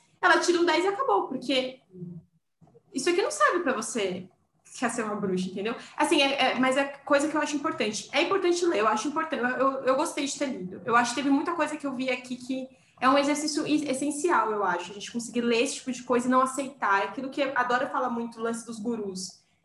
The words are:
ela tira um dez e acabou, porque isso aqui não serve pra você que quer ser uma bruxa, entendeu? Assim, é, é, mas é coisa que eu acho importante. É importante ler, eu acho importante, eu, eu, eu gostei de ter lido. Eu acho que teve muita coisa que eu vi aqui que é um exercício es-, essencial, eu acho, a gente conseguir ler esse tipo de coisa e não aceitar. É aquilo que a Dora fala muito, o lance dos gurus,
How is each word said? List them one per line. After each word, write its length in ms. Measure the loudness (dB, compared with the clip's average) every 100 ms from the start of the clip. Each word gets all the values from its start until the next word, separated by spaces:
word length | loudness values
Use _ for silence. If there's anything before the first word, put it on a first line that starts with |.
| _ _
ela 180 | 4 6
tira 200 | 4 4
um 60 | 4
dez 180 | 4
e 40 | 2
acabou, 400 | 0 2 2 0
porque 520 | -4 -2 0 -2 -8 _ -16 -14 -14 -18 _ _ _ _ _ _
isso 160 | -4 0
aqui 120 | 2
não 100 | 0
serve 280 | 4 4 4
pra 120 | 0
você 540 | -2 -4 -2 -2 -4 -10 _ _ _
que 160 | -20 -6
quer 100 | -4
ser 140 | -2
uma 120 | -4 -2
bruxa, 340 | -2 0 -2
entendeu? 260 | -4 -6 -6 -8 -2
Assim, 240 | 2 4
é, 300 | 4 2 2
é, 40 | 2
mas 180 | 2 2
é 80 | 0 -4
coisa 240 | 2 2 4
que 80 | 0
eu 60 |
acho 140 | -2 -2
importante. 520 | -4 -2 -2 -4 -2
É 80 | 0
importante 420 | 2 2 2 2
ler, 160 | 2 2
eu 80 | 2
acho 200 | 2 0
importante, 340 | -2 -2 -2
eu, 60 | -2
eu, 220 | 0 0 2
eu 120 | 2 2
gostei 300 | 0 -2 -4
de 120 | -4
ter 80 | -4
lido. 360 | -4 -8 -8 0
Eu 100 | 2
acho 140 | 2
que 80 | 0
teve 80 | 2
muita 240 | 2 2
coisa 220 | -2 -2 -4
que 100 | -6
eu 80 |
vi 160 | -4 -4
aqui 260 | -4 -6 -10
que 320 | -6 -8 -8 -16 _ _
é 80 | 4
um 80 | 4
exercício 480 | 4 0 -2 -2 0
es-, 140 | 0
essencial, 680 | 0 -2 -2 -2 2 2 2
eu 120 | 0
acho, 280 | 0 -2 -4
a 20 |
gente 180 | -10 -8
conseguir 300 | -8 -4 -2
ler 220 | 2 2
esse 120 | 0 -2
tipo 160 | -8
de 120 | -8
coisa 240 | 0 0 4
e 20 |
não 120 | 4
aceitar. 600 | 4 0 -6 -4 0 2
É 40 | 0
aquilo 240 | -4 -6
que 120 | -2
a 220 | -2 0
Dora 240 | 0 0 0
fala 220 | -2 -2
muito, 300 | -2 -6 -4
o 40 |
lance 220 | -4 -4 -8
dos 140 | -8
gurus, 600 | -4 -4 -6 -8 -10 -14 _ _